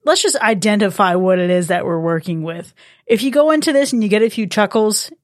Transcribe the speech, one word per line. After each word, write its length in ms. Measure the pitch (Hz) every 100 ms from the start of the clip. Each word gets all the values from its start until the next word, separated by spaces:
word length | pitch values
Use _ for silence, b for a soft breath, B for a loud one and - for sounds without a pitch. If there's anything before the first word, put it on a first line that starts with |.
Let's 160 | 294 -
just 160 | 415 -
identify 760 | 220 208 214 208 202 - 190
what 240 | 180 185 185
it 100 | 180
is 180 | 180 170
that 180 | 175
we're 140 | - 165
working 440 | 165 165 170 165
with. 300 | 160 170 - _ b b
If 180 | - 226
you 80 | 262
go 200 | 269 302
into 220 | 311 311
this 180 | 277 277
and 100 | 240
you 60 | 208
get 160 | 214
a 60 | 226
few 180 | 226 208
chuckles, 640 | - 202 226 214 208 - -